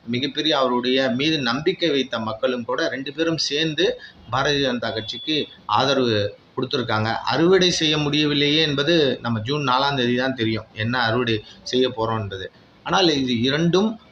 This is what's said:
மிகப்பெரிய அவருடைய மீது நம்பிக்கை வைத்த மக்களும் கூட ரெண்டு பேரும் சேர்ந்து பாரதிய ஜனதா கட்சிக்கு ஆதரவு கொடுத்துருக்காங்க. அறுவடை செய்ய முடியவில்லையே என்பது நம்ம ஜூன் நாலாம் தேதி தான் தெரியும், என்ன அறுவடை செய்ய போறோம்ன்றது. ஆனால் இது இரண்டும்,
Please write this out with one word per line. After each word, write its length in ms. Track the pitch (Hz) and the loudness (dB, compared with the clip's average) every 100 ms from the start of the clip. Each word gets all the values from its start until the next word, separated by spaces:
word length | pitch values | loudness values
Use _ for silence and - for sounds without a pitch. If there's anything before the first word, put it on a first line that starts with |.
| 113 | -6
மிகப்பெரிய 520 | 123 139 139 151 143 | -4 -4 -2 0 2
அவருடைய 520 | 127 123 123 131 131 | 2 2 2 2 2
மீது 280 | 123 151 160 | 0 0 0
நம்பிக்கை 500 | 120 131 165 - 170 | 0 0 -2 0 0
வைத்த 300 | 139 123 117 | 0 0 -4
மக்களும் 460 | 110 113 131 123 117 | -4 -2 -2 -2 -4
கூட 240 | 127 165 | -2 -2
ரெண்டு 240 | 131 139 | -4 -8
பேரும் 240 | 143 165 160 | -4 -2 0
சேர்ந்து 480 | - 143 160 151 196 - - - - | -2 -2 -2 0 0 -2 -12 -20 -4
பாரதிய 340 | 127 143 143 135 | -2 0 2 0
ஜனதா 280 | 120 113 | -2 -4
கட்சிக்கு 540 | 110 107 123 - 151 113 - - | -6 -8 -8 -4 -4 -4 -10 0
ஆதரவு 520 | 107 135 131 123 107 101 - - - | 2 4 2 2 2 0 -6 -12 -8
கொடுத்துருக்காங்க. 540 | 131 139 117 110 110 | -4 -4 -2 0 0
அறுவடை 580 | 110 - 127 170 190 180 | -2 -2 2 4 6 4
செய்ய 260 | 170 156 151 | 2 0 0
முடியவில்லையே 640 | 147 147 151 143 147 151 | 0 0 2 2 2 2
என்பது 580 | 156 139 143 170 139 - | 2 0 2 4 2 0
நம்ம 180 | 120 113 | -2 -2
ஜூன் 280 | 110 147 139 | -2 -2 0
நாலாம் 260 | 127 139 139 | 2 2 0
தேதி 200 | 120 123 | 2 2
தான் 200 | 131 117 | 0 -2
தெரியும், 300 | 110 110 - | -2 -2 -6
என்ன 260 | 110 113 127 | -6 -2 0
அறுவடை 440 | 113 120 117 110 - - | 0 0 0 -2 -4 -16
செய்ய 240 | - 127 127 | -4 0 0
போறோம்ன்றது. 560 | 110 113 113 104 98 92 - - - | 0 -2 -2 -4 -8 -10 -16 -20 -14
ஆனால் 260 | 139 185 175 | -2 2 2
இது 320 | 143 127 117 | 2 0 0
இரண்டும், 580 | 127 147 170 175 220 226 - | 0 2 2 2 2 -2 -12